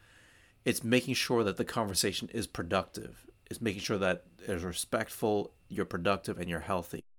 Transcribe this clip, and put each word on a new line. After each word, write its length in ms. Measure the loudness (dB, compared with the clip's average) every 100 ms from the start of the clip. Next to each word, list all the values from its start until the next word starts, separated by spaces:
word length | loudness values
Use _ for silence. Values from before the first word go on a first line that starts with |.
| -20 -20 -20 -20 -20 _
It's 180 | -2 0
making 320 | 4 2 4
sure 300 | 0 2 4
that 140 | 4 0
the 80 | -2
conversation 640 | 0 0 2 0 0 -4
is 140 | -4 -4
productive. 800 | -4 0 0 0 -6 -12 -14 -20 -20 -12
It's 100 | -4
making 220 | -2 -2
sure 160 | -2 2
that 260 | 2 0 -4 -12
it's 240 | -4 -2
respectful, 880 | -2 -4 -2 -2 -2 0 2 2 0 -8 -8
you're 160 | -4
productive, 540 | -2 0 2 2 0 -4
and 100 | -2
you're 120 | -4
healthy. 440 | -2 -2 -2 -10 -12